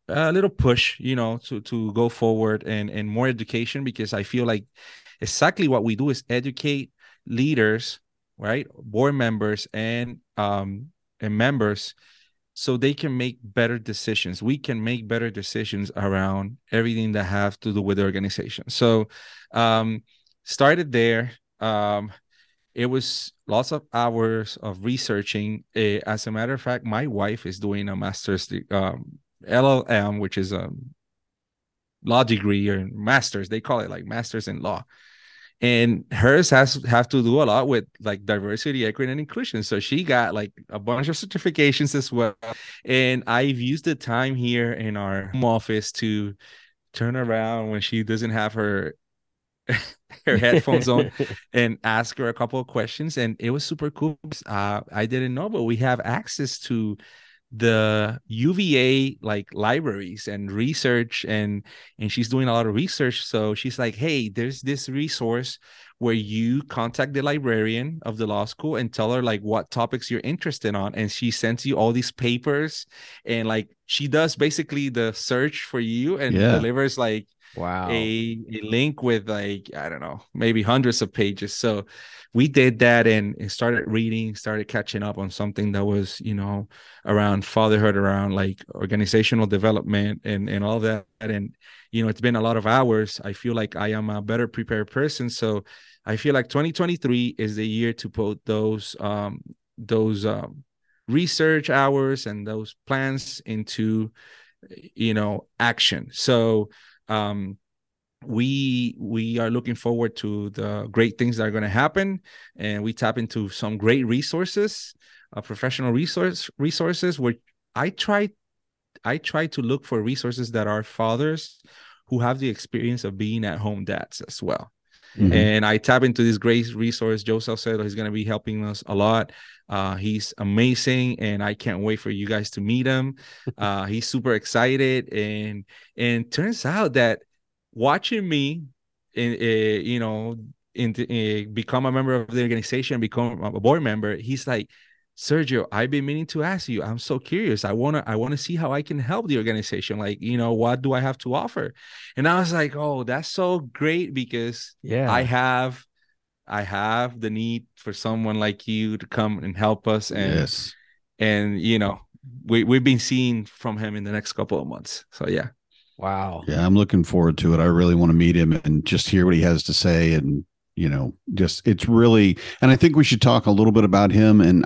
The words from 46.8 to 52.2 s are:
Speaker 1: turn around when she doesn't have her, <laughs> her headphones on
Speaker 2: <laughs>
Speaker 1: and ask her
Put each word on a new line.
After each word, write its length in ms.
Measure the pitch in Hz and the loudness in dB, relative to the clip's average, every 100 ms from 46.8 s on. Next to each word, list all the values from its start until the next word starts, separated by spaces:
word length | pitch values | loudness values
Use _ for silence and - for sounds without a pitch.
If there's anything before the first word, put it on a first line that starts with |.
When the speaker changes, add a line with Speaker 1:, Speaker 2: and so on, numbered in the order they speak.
| _ | _
Speaker 1:
turn 240 | - 117 131 | -6 -4 -2
around 540 | 117 110 110 117 110 | -2 -2 -2 -4 -4
when 100 | 104 | -4
she 240 | - 113 | -2 -2
doesn't 260 | 107 110 113 | -2 -2 -2
have 220 | 110 104 | -2 -2
her, 400 | 110 104 98 82 - _ _ _ _ _ _ - | -2 -2 -2 -4 -10 _ _ _ _ _ _ -6
<laughs> 580 | 117 - - _ - - | -6 -6 -18 _ -6 0
her 100 | 113 | 4
headphones 520 | 120 139 139 131 123 | 6 4 4 2 4
on 220 | 123 143 - 139 | 2 0 -4 -8
Speaker 2:
<laughs> 200 | - _ | -8 _
Speaker 1:
and 260 | 123 117 113 | 0 0 0
ask 340 | 113 110 117 | 0 0 -2
her 100 | - | -4